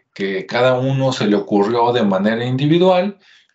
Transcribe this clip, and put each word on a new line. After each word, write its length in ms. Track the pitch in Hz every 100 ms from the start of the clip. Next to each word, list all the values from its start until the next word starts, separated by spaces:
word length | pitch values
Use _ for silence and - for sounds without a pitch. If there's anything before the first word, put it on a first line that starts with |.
| _
que 320 | - 196 190 -
cada 340 | 117 127 127
uno 320 | 131 135 131
se 160 | 123 104
le 80 | 101
ocurrió 560 | - 104 101 120 120
de 120 | 120
manera 420 | 104 95 101 113 123
individual, 720 | 131 147 170 185 180 196 196 _ _ _